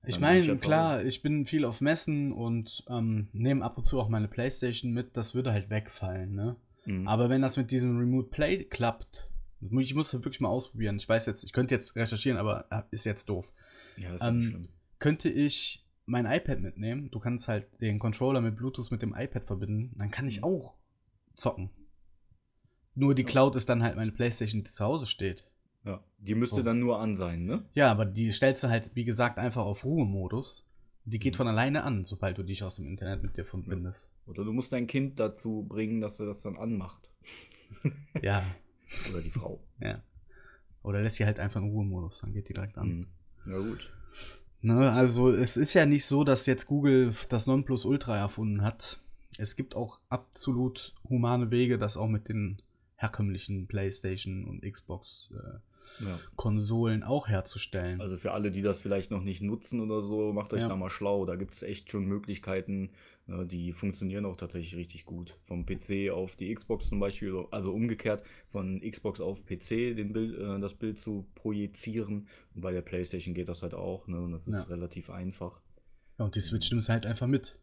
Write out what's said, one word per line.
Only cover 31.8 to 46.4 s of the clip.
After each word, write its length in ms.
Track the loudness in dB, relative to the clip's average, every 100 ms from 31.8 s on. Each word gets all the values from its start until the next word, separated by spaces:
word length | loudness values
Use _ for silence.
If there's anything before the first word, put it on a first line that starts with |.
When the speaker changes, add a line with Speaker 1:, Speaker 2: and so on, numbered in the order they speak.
Speaker 1:
an, 200 | 0 -2
sobald 320 | -2 -2 -2 -2
du 60 |
dich 200 | -4 -4
aus 140 | -6 -6
dem 100 | -8
Internet 360 | -6 -4 -2
mit 140 | -2 -4
dir 60 | -6
verbindest. 600 | -8 -4 -4 -4 -8 -18 _ -14
Speaker 2:
Ja. 40 |
Oder 120 | -6
du 80 | -2
musst 200 | -2 -2
dein 140 | -4 -2
Kind 320 | -2 -2 -2
dazu 460 | -2 -2 -6 -4 -4
bringen, 340 | -4 -2 -2
dass 180 | -4 -6
er 60 | -8
das 160 | -6
dann 140 | -10 -6
anmacht. 520 | -4 -4 -4 -12 -20 -20 -18 -18 -18 -20 -20 -4
<laughs> 400 | -4 -4 -10 -4
Speaker 1:
Ja. 220 | 0 0 0 -6 -16 _ -10 -6 -4
Speaker 2:
Oder 120 | -4
die 80 | -4
Frau. 300 | -4 -4 -10 -14 -8
Speaker 1:
Ja. 220 | -6 -6 -10 -20 -20 -20 -20 -20 -20 -10
Oder 180 | -2 2
lässt 140 | 2 4
sie 80 | 2
halt 120 | 2
einfach 220 | -2 -2
in 80 | -2
Ruhemodus, 500 | 0 0 -2 -4 -6
dann 120 | -6
geht 160 | -6 -6
die 40 |
direkt 220 | -6 -6 -4
an. 100 | -2
Speaker 2:
Mhm. 180 | -2 -6 -14 -20 -16 -8
Na 120 | -4
gut. 340 | -4 -6 -12 -16 -16 -12 -12 -12 -20 -2
Speaker 1:
Ne, 300 | 4 6 6
also 380 | 8 6 8 6
es 260 | 6 4 4
ist 160 | 6
ja 120 | 8 8
nicht 180 | 6
so, 200 | 6 4
dass 200 | 6 6